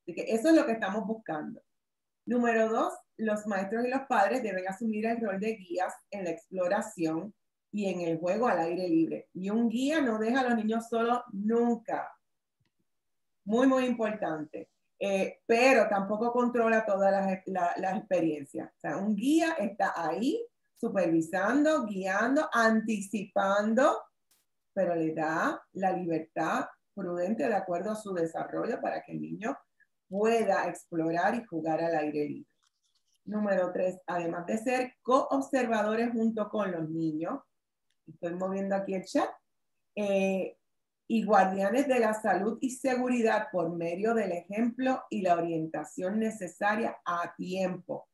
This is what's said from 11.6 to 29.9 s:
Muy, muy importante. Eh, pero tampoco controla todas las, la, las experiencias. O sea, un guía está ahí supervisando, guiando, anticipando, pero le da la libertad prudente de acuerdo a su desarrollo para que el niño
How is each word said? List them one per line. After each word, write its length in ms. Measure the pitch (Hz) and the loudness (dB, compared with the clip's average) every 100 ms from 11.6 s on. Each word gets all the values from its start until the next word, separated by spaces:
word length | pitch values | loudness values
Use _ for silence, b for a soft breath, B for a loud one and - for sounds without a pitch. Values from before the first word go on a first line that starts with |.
| 240 233 - 151 - - _ _ _ _ _ _ _ _ _ _ _ _ 202 | 2 0 -2 -6 -6 -14 _ _ _ _ _ _ _ _ _ _ _ _ -2
Muy, 220 | 226 262 | 4 4
muy 180 | 262 254 | 4 2
importante. 840 | 233 214 196 165 156 151 - - _ _ _ | 0 -2 -2 -4 -4 -8 -10 -14 _ _ _
Eh, 420 | 196 196 - - - | -2 0 -2 -6 0
pero 420 | 233 262 226 202 | 6 8 6 4
tampoco 440 | 196 190 214 240 | 2 0 -2 0
controla 540 | 247 240 233 226 220 214 | 0 0 2 4 2 2
todas 260 | 196 196 | 2 4
las, 280 | 196 196 185 - | 4 0 -2 -4
la, 280 | 185 175 170 | -2 -2 0
las 200 | 185 196 | -2 -4
experiencias. 720 | - 180 165 147 139 - - | -2 0 0 -2 -8 -10 -12
O 100 | _ | _
sea, 180 | 165 147 | -6 -2
un 180 | 202 202 | -2 0
guía 400 | 254 320 330 320 | 4 4 4 0
está 340 | 311 - 190 - | -4 0 -2 0
ahí 500 | 165 170 254 453 466 _ _ _ | -2 0 0 -2 -6 _ _ _
supervisando, 1040 | 233 196 170 165 160 185 202 277 294 311 214 | -2 0 2 2 2 0 2 4 4 2 0
guiando, 640 | 190 190 196 233 285 311 | -4 -2 0 2 2 2
anticipando, 1500 | 233 226 220 220 208 196 214 190 196 196 202 214 226 302 427 - _ _ _ _ _ _ | 2 4 4 2 -4 -2 -6 -2 0 2 2 2 4 4 2 -6 _ _ _ _ _ _
pero 220 | - - 170 | -2 0 2
le 180 | 160 | 0
da 480 | 160 156 165 269 320 - | 0 -2 0 -2 -4 -10
la 180 | 180 190 | -2 0
libertad 760 | 175 170 160 - - 165 233 285 - _ | 0 -2 -2 -4 -4 -2 -2 -4 -12 _
prudente 540 | - 180 175 180 226 262 | -8 -6 -2 -2 0 0
de 80 | 202 | 0
acuerdo 360 | 185 175 202 | 0 -4 -2
a 40 | 214 | -6
su 180 | 202 | -6
desarrollo 680 | 180 165 - - 160 214 247 | -2 -2 -4 -6 -4 -4 -4
para 220 | - - | -4 -4
que 80 | - | -8
el 80 | 160 | -10
niño 360 | 156 170 220 285 _ _ b | -8 -6 -6 -8 _ _ b